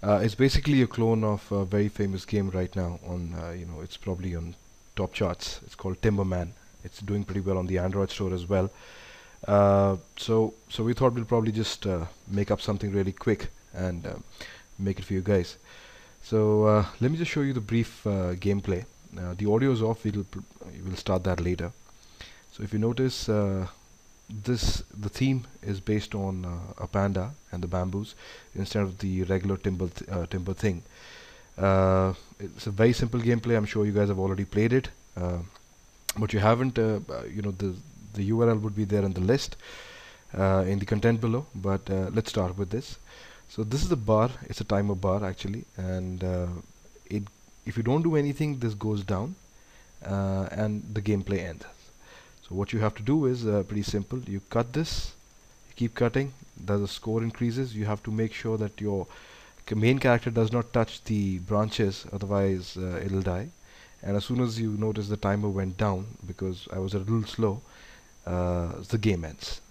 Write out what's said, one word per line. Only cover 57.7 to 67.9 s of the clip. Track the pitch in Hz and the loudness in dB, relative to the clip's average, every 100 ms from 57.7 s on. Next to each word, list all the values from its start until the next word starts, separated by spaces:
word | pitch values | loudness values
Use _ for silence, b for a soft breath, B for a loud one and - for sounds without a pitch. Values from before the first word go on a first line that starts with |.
you | 110 107 | -4 -2
have | 104 | -2
to | - | -2
make | 107 110 | -2 -2
sure | - 117 110 | -2 -4 -2
that | 104 - | -2 -4
your | 104 98 87 B B B B B - | -2 -2 -4 B B B B B -6
c-, | 107 | 2
main | 113 135 | 4 4
character | 131 120 127 | 6 4 4
does | 113 110 | 0 2
not | 120 113 | 0 0
touch | - 113 - - | 0 0 -2 -4
the | 107 98 92 | 0 0 -2
branches, | 90 104 107 - 104 98 - | -2 0 0 2 0 0 -8
otherwise, | 101 98 101 98 95 90 - | -8 -2 2 2 0 -4 -8
uh, | 92 87 | -6 -4
it'll | 98 95 | -2 0
die. | 95 90 135 - B B B B | 0 -2 -6 -12 B B B B
And | - 101 | -2 -2
as | 98 | 0
soon | 127 | 0
as | 123 113 | 0 0
you | 113 | -2
notice | 104 110 107 101 | 0 -2 -2 -4
the | 104 | -2
timer | 98 101 104 | 0 0 0
went | 98 95 92 | 0 -2 0
down | 107 92 104 110 90 | 0 0 -4 -12 -14
because | 90 95 90 - | -6 -6 -6 -8
I | 92 | -6
was | 95 | -2
a | 101 | -2
little | 95 113 | 0 0
slow, | 104 - 110 101 - B B | 0 0 0 0 -10 B B